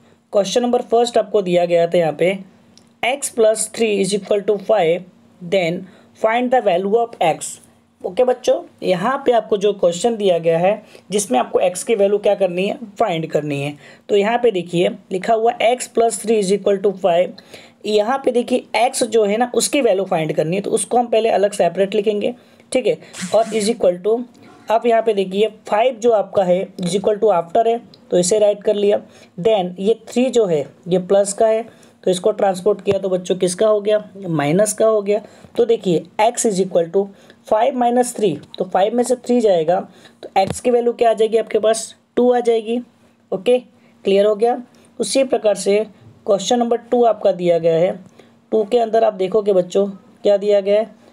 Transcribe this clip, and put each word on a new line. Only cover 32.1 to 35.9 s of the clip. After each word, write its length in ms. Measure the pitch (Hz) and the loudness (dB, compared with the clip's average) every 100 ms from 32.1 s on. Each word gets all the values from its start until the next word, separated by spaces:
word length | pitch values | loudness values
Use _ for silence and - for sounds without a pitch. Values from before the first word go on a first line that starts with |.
इसको 200 | 180 214 | 0 0
ट्रांसपोर्ट 500 | 208 202 185 208 202 | 0 0 0 -2 0
किया 180 | 202 196 | -2 -2
तो 100 | 196 | -2
बच्चों 260 | 180 180 185 | -4 -2 -2
किसका 320 | 180 - 220 | -2 0 2
हो 120 | 208 | 2
गया, 220 | 202 214 208 196 | 0 -2 -2 -12
माइनस 540 | 185 156 143 175 214 | -4 -2 0 2 0
का 120 | - 220 | 2 2
हो 160 | 220 | 2
गया। 200 | 202 202 - - - - | 0 -4 -4 -20 -8 -2
तो 80 | 233 | 0
देखिए 380 | 226 190 | 0 0